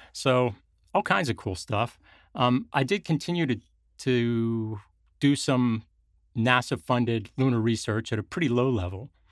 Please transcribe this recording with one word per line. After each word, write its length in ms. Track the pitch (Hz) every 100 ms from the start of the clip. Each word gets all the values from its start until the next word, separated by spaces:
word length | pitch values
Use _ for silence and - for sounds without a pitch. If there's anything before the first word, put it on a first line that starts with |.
| -
So 440 | - 139 127 123 104 _ _ _
all 100 | 190
kinds 260 | - 196 151
of 80 | 107
cool 180 | 107 90
stuff. 440 | - 104 120 - _ - _ -
Um, 320 | 123 123 -
I 100 | 147
did 220 | 127 202 -
continue 400 | 156 - 175 151
to, 140 | 110 - _ _ -
to 800 | 135 123 120 117 113 113 110 107 - _ _ -
do 160 | 143 139
some 480 | - 127 123 113 - _ _ _ _ 113
nasa-funded 960 | 117 127 - 131 - 123 117 113 98 -
lunar 220 | 131 120
research 520 | 113 113 - 110 -
at 80 | 107
a 40 |
pretty 260 | 101 - 151
low 200 | 120 131
level. 420 | 120 90 95 139 _ _